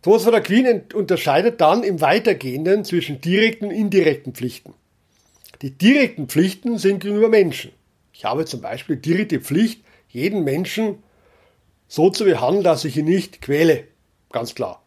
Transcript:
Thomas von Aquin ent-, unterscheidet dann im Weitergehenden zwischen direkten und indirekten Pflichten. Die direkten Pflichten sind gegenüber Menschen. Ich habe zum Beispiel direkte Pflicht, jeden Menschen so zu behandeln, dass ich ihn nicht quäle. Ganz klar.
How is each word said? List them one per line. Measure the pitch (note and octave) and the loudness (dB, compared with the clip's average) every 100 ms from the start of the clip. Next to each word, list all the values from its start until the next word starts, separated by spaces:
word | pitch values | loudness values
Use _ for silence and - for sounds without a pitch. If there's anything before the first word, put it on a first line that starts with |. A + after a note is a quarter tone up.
Thomas | F3 A3+ | 4 4
von | A3 | 4
Aquin | A3+ G#3+ G#3+ B3+ | 2 2 2 4
ent-, | A3 - | 0 -2
unterscheidet | G#3+ F#3 F3 - C#3+ A3 A#3 | -6 -2 0 2 2 2 2
dann | D#3 G#3+ | 2 4
im | G#3 E3+ | 0 0
Weitergehenden | D3+ G3+ A3+ C3 C3 B2+ E3 G3+ | 2 2 0 -2 -4 -4 0 -2
zwischen | G3+ F3 - C3+ | 0 -4 -4 -8
direkten | E3 G3 A3+ A3 G#3 | -2 2 2 -2 -8
und | |
indirekten | F#3+ G#3 G3 D#3 C#3 C3 | -4 0 2 2 0 -8
Pflichten. | - B2+ - - _ _ _ _ _ _ _ - _ | -10 -10 -10 -20 _ _ _ _ _ _ _ -20 _
Die | C3+ | -14
direkten | C3+ G3 C#4+ C4 - C#3 | 2 4 4 0 -4 -4
Pflichten | - F#3 - B3 A3+ | 0 -2 -2 -6 -2
sind | F#3+ G3 | -2 -2
gegenüber | G3+ G#3 A3 | -4 0 2
Menschen. | A3 F3 C3 - _ _ _ _ | 4 2 -2 -14 _ _ _ _
Ich | _ | _
habe | G#2+ C3+ | -6 -6
zum | D#3+ B2 | -6 -10
Beispiel | A2+ A#2+ - C#3 | -12 -12 -8 -6
direkte | D#3 F3 G#3+ C#3+ | -2 -2 -2 -6
Pflicht, | - D#3 A3+ - _ _ _ | -2 -2 -2 -4 _ _ _
jeden | - E3 G3+ | -6 -4 -2
Menschen | D3 C#3+ F#3 - A3 - _ _ _ _ _ _ _ _ _ | -2 -4 -4 -4 -4 -6 _ _ _ _ _ _ _ _ _
so | - F3 | 2 2
zu | - | 4
behandeln, | G3+ D#3 B2+ G3 | 0 2 0 2
dass | F3+ C#3+ | 2 0
ich | D3+ B2+ | -2 -2
ihn | |
nicht | D3+ F#3+ - - | 0 0 -2 -14
quäle. | - C#3+ E3 B2+ - _ _ _ _ | -2 2 4 2 -2 _ _ _ _
Ganz | A#2 A#2 | -8 -8
klar. | - G2+ - | -8 -10 -10